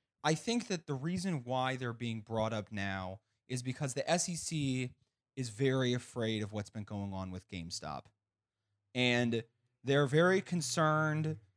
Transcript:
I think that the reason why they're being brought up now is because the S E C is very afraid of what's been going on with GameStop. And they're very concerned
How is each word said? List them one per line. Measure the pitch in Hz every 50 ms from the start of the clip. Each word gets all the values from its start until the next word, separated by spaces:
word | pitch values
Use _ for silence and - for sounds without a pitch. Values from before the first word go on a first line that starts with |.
| _ _ _ _ -
I | 151 160
think | 156 - - 233 240 - -
that | 196 165 - -
the | 143
reason | 131 135 165 180 185 175 196 170 139 117
why | 120 127 131 127 131 131
they're | 127 127 120 117
being | 113 123 117 113 110
brought | 107 - 113 113 110 110 113
up | 107 101 -
now | 110 101 98 98 95 95 92 92 95 - - _ _ _ _ -
is | 127 127 123
because | 131 127 - 151 135 123
the | 139 - -
S | 165 180 - -
E | 170
C | 160 - - 165 156 143 135 127 127 127 123 - _ _ _ _ _ _ _ _
is | - 127 117
very | 104 104 139 131 131 131 131 123 123
afraid | 123 - - - 123 113 110 113 107 107
of | 101 104
what's | 107 101 -
been | - 110 101
going | - 107 101 101 98 95
on | 95 92 92
with | 90 92 - _
GameStop. | 101 90 82 85 - - 76 78 73 65 - - _ _ _ _ _ _ _ _ _ _ _ _ _ _ _ _ _
And | 123 123 123 120 120 123 117 117 113 107 - _ _ _ _ _ _ -
they're | 123 139 143 147 127
very | 135 156 170 180 190 190
concerned | 190 - 180 175 151 - - 170 156 156 151 156 156 156 151 156 156 156 156 - - _ _